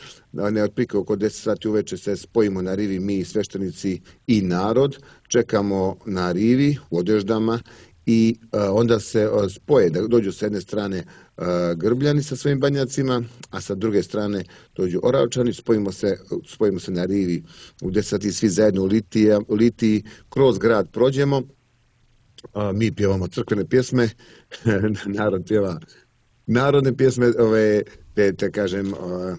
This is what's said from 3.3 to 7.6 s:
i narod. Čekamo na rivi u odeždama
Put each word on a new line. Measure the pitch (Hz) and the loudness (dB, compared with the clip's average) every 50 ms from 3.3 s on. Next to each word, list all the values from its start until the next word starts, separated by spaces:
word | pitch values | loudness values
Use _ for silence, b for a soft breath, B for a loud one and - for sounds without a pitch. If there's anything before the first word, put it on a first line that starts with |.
| - 107 101 - - 98 98 90 78 - - 98 90 87 b b b b b | -4 -4 -4 -4 -6 -8 -6 -8 -8 -6 -6 -6 -6 -6 b b b b b
i | - 117 107 | 0 0 2
narod. | 95 90 90 90 95 107 113 127 143 139 - - b b b b b | 2 0 0 0 0 0 2 2 2 0 -2 -8 b b b b b
Čekamo | - - 123 117 - 113 104 101 101 98 95 95 95 95 - - | -2 -2 -2 0 0 0 0 0 0 0 0 -2 -2 -4 -6 -8
na | 113 95 92 90 90 | -6 -4 -2 -2 -2
rivi | 87 92 107 117 127 131 143 147 143 120 - - | 0 0 2 2 2 2 2 0 -2 -4 -6 -6
u | 85 | -4
odeždama | 85 87 101 110 107 98 101 113 110 110 113 113 117 | -2 0 0 0 0 0 0 0 0 0 0 -2 -4